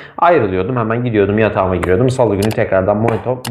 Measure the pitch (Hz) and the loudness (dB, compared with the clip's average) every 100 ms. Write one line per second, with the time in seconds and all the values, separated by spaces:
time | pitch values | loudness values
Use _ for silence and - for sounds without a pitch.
0 | - - 175 160 101 92 92 123 110 120 | -16 0 2 4 2 -2 -2 -2 -2 -2
1 | 123 107 98 107 107 101 92 90 90 92 | 0 0 2 2 2 2 0 -2 0 2
2 | 131 131 113 98 110 113 107 95 95 107 | 2 2 0 0 -2 -2 0 0 0 0
3 | 117 107 110 127 120 | 0 -2 -4 -8 -2